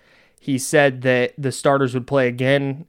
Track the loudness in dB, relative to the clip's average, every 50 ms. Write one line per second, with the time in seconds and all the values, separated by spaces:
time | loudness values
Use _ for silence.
0 | _ _ _ _ _ _ _ _ _ -4 -4 -4 -2 0 2 4 4 4 2 0
1 | 0 0 2 2 0 -2 -4 -4 -6 -6 -4 -2 0 2 2 2 2 0 -2 -4
2 | -4 -2 0 0 0 0 0 -2 0 0 2 2 0 -2 -6 -8 -12